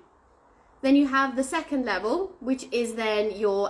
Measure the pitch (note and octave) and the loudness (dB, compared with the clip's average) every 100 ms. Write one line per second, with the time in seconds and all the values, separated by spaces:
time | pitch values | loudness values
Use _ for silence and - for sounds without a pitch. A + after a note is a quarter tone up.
0 | _ _ _ _ _ _ _ _ C4+ C#4+ | _ _ _ _ _ _ _ _ 4 4
1 | C#4 C4+ C4+ A#3+ C4+ E4 D#4 C#4 A#3 F#3 | 4 2 0 -2 -2 -4 -2 -2 -2 -2
2 | G#3+ E4+ F#4+ - A#3+ C4 - A#3+ A3+ A3+ | 0 -2 -4 -6 -4 -4 -2 -2 -2 -2
3 | A3 G#3 G#3+ G3 G#3 G3 | 0 0 0 0 0 0